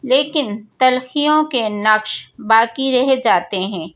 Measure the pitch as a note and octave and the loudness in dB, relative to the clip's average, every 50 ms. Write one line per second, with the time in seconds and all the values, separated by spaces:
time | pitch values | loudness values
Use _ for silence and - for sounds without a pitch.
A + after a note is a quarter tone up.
0 | - B3+ B3 A3+ D4+ D4+ - D#4 C#4 A3 G#3 - - - _ _ C4 B3+ B3+ B3+ | -2 2 0 0 0 0 -2 -4 -4 -4 -6 -10 -10 -16 _ _ 0 2 2 0
1 | B3+ B3+ - D4 C#4+ D4+ D4+ D4+ D4+ D4+ - B3 A3+ G#3+ G#3 G#3 G3+ G#3+ G#3+ G#3+ | -4 -6 -4 -2 0 2 2 2 0 0 -2 -2 -2 -2 -4 -2 2 2 2 2
2 | G#3+ - - - - _ _ - A3 G#3+ A3 A3+ A3+ A#3 A#3 - C4+ C4+ C4 B3+ | 0 -4 -10 -12 -12 _ _ -16 -2 2 4 4 4 2 -2 -4 -2 0 2 2
3 | B3+ C#4 C4 B3+ C4 A#3 G3+ F3 F3 - - F#3+ F#3 G3 A3 F#3 D#3+ F#3 - | 2 2 0 2 2 2 2 2 0 -2 -6 -4 -4 -4 -4 -6 -8 -10 -14